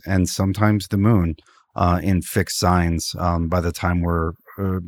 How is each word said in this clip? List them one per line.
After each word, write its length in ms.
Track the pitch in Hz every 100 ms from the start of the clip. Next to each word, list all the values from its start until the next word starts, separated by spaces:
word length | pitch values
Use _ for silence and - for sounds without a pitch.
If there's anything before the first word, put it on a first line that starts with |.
| -
and 240 | 95 87
sometimes 600 | - 98 98 107 104 -
the 80 | 101
moon, 380 | 104 107 85 80 _ _ _ -
uh, 260 | 90 87
in 180 | 95 92
fixed 380 | - - 87 -
signs, 560 | 90 90 85 82 - 82
um, 300 | 87 85 82
by 140 | 90
the 100 | 85
time 300 | 82 90 87
we're, 320 | 85 85 82 82 - -
uh, 220 | 98 92